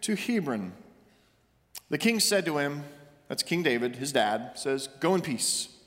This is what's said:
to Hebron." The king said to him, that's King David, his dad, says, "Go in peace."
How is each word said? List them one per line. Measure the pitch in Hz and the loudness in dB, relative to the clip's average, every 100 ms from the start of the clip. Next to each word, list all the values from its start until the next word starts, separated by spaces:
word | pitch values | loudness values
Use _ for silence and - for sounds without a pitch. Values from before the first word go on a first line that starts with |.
to | - | -2
Hebron." | 202 - 240 151 113 92 90 - - _ _ _ _ _ _ _ - _ | -4 0 0 0 -2 -4 -10 -20 -20 _ _ _ _ _ _ _ -20 _
The | 147 | 0
king | 220 226 | 2 2
said | 185 202 165 | 2 2 2
to | 147 | 0
him, | 143 143 147 - - - _ | 0 -2 -10 -16 -20 -20 _
that's | - | -6
King | - 175 | -2 2
David, | 165 120 123 123 | 2 2 0 -2
his | 139 | 0
dad, | 135 104 110 120 - | 2 4 2 -4 -8
says, | 143 135 135 - | -4 -2 -4 -2
"Go | 160 | 2
in | 190 | 2
peace." | 160 120 - - - - | 0 -2 -2 -2 -4 -12